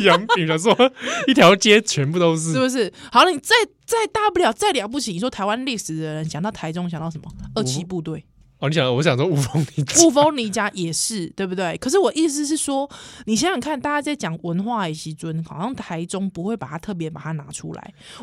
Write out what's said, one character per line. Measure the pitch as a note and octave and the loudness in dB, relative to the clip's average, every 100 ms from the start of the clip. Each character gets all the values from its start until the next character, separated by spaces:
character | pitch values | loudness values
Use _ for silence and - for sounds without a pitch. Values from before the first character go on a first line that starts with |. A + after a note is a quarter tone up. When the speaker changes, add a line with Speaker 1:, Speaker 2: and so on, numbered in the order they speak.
| G3 | 8
Speaker 1:
阳 | F3 A3+ | 4 4
饼 | A#4 D#3+ | 0 2
了， | D#3+ | 2
说 | G#3 G3 C4 - B3 E5+ C5+ | 4 4 4 2 -6 -2 2
一 | |
条 | C4 G#3 | 8 8
街 | G3+ G#3+ G#3 | 8 6 6
全 | G#3+ D3+ C#3 | 4 -2 0
部 | F3 | 2
都 | E3+ D#3+ | 2 2
是。 | D#3+ | 0
Speaker 2:
是 | B3+ | 0
不 | C4 | 0
是？ | B3+ F#3+ - - | 0 -4 -6 2
好， | A#3+ F4 | 6 6
你 | D4+ | 4
再， | - A#4 G#4 _ - | 2 4 2 _ -4
再 | A4+ G#4+ | -2 0
大 | A4 G#4 | 0 0
不 | F4+ | 2
了， | F4 | 2
再 | E4+ G#4 | 2 0
了 | C#4+ G3+ | 0 -2
不 | C#4 | -4
起， | A#3 | -4
你 | E3+ | -4
说 | B3 | -4
台 | - | -2
湾 | G3 A#3 C4 | -2 -2 -4
历 | G#3+ | -6
史 | - D#3+ | -6 -6
的 | D#3 | -6
人 | D#3 D#3 | -6 -6
想 | C#3+ | -4
到 | G3+ | -6
台 | G3 D#3+ | -6 -8
中 | E3+ F3 | -6 -6
想 | E3 | -6
到 | E3 | -8
什 | D#3+ | -10
么？ | - - - - | -14 -16 -8 -4
二 | |
七 | B2+ C3+ | -4 -4
部 | F3 F#3 | -6 -6
队。 | D#3+ D#3 - _ _ - | -6 -10 -14 _ _ -6
Speaker 1:
哦， | C#3 | -2
你 | D#3+ | 0
想， | B2+ B2 | 2 2
我 | |
想 | D#3+ B2 | 2 2
说 | F3 | 0
雾 | C#3+ | 0
峰 | B2+ D#3+ C#3 - | 0 -2 -2 -2
林 | |
家。 | C3+ - E4 | 0 6 6
Speaker 2:
雾 | |
峰 | C4+ D4+ D4 | 6 4 2
林 | A3 | -2
家 | G#3+ G3+ - | -2 -2 -2
也 | E3 | -4
是， | D#3 - A3 E3 | -4 -4 -4 -6
对 | - F#3+ | -6 -6
不 | F#3 | -4
对？ | F3 E3 | -4 -4
可 | B3+ | 0
是 | F#4+ | 2
我 | A#3+ | 2
意 | D4+ D#4+ | 2 0
思 | C#4+ C#4+ | 0 -2
是 | D#4 | -2
说， | - C4+ C#4 - - - - | -2 -4 -4 -10 -20 -12 -4
你 | A3 | 0
想 | E4+ | 2
想 | D#4+ | 0
看， | C4 C#4+ | -2 -4
大 | D4 | -2
家 | D4 | -2
在 | D4 D4 | -4 -4
讲 | F3+ D#3+ | -6 -6
文 | E3+ E3+ | -4 -4
化 | G#3 A#3 F3 | -2 -2 -4
的 | |
时 | D#3 D#3 D#3 | -6 -10 -10
阵， | E3 D#3+ | -6 -6
好 | E3 D3 | -8 -6
像 | A3 | -6
台 | C4+ - E3 F3 | -6 -8 -8 -6
中 | F#3+ G3 | -4 -6
不 | E3+ | -4
会 | F#3+ A3+ | -6 -6
把 | C3 | -8
它 | D#3+ | -10
特 | - | -8
别 | F3+ D#3 | -8 -8
把 | D#3+ | -8
它 | D3+ | -8
拿 | D#3 C#3+ | -8 -10
出 | - D#3+ | -14 -12
来。 | E3 - - - - | -14 -16 -20 -20 0